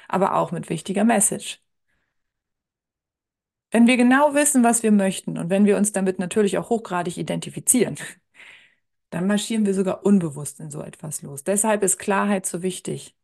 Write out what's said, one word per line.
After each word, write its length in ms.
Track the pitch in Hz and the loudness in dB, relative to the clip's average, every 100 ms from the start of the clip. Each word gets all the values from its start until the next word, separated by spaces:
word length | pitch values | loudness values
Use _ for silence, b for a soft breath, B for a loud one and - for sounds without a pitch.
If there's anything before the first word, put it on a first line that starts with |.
| - | -6
aber 280 | 185 190 165 | -2 0 0
auch 160 | 165 | -2
mit 180 | 165 - | -6 -8
wichtiger 340 | 165 - 190 | -8 -6 0
Message. 580 | 233 214 - - - - _ _ _ _ _ _ _ _ _ _ _ _ _ _ _ _ _ _ _ _ _ | 2 2 0 -2 -10 -16 _ _ _ _ _ _ _ _ _ _ _ _ _ _ _ _ _ _ _ _ _
Wenn 160 | 220 233 | 4 4
wir 100 | 247 | 6
genau 360 | 247 262 294 | 4 6 4
wissen, 300 | 285 294 262 | 4 2 4
was 200 | 233 233 | 4 2
wir 80 | 220 | 4
möchten 460 | 208 190 - - 165 | 4 2 -2 -8 -8
und 120 | 170 | -2
wenn 160 | 196 202 | 2 4
wir 120 | 190 | 4
uns 140 | 208 | 0
damit 260 | 190 190 185 | 0 -2 -2
natürlich 380 | 180 220 202 175 | -2 0 0 0
auch 120 | - | -2
hochgradig 480 | 233 - 180 175 170 | -4 -2 -6 -4 -6
identifizieren, 760 | 160 165 - - - 247 - 147 | -6 -6 -8 -6 0 2 0 -4
<laughs> 1120 | - - _ _ - - _ _ _ _ _ | -14 -18 _ _ -20 -20 _ _ _ _ _
dann 180 | 170 190 | -4 0
marschieren 380 | 202 - 220 202 | 0 0 -2 0
wir 80 | |
sogar 320 | 196 185 - 202 | 0 -2 0 2
unbewusst 540 | 202 165 143 143 - | 2 2 -6 -12 -14
in 120 | 156 | -14
so 100 | 147 | -12
etwas 380 | 147 - 156 - | -14 -14 -14 -12
los. 220 | 147 139 | -12 -8
Deshalb 400 | - 208 220 214 | -2 0 2 2
ist 160 | 196 - | 0 -2
Klarheit 460 | - 196 202 190 - | -2 0 0 -2 -2
so 160 | 170 | -6
wichtig 520 | 185 180 - 139 - _ | -6 -6 -8 -10 -12 _